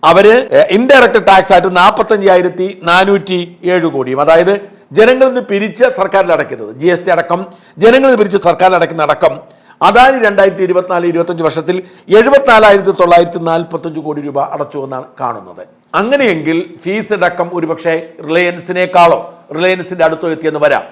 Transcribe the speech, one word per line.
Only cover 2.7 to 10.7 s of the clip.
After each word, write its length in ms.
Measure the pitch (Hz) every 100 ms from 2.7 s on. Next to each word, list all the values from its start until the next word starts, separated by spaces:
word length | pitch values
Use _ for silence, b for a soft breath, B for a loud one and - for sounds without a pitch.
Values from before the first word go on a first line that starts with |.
| 196 170
നാനൂറ്റി 500 | 175 196 202 196 185 170 175 175
ഏഴ് 160 | 180 165 135
കോടിയും, 240 | 127 131
അതായത് 280 | 147 165 180 202 202 b b 135
ജനങ്ങളിൽ 320 | 226 254 262
നിന്ന് 100 | 247 -
പിരിച്ച് 360 | 202 208 170 247 254
സർക്കാരിൽ 320 | 190 196 175 156
അടയ്ക്കുന്നത്, 360 | 147 120 107 123
ജി 60 | 160
എസ് 100 | 175 180
ടി 60 | 170
അടക്കം 260 | 170 175 190 b b b
ജനങ്ങളിൽ 240 | 208 254 269
നിന്ന് 100 | 240
പിരിച്ച് 180 | 208 190 175
സർക്കാരിൽ 300 | 165 185 185
അടയ്ക്കുന്ന 260 | 165 165 147
അടക്കം 260 | 147 165 139 - b b b 175
അദാനി 300 | 208 262 269 220
രണ്ടായിരത്തി 360 | 202 196 180
ഇരുപത്തിനാല് 420 | 185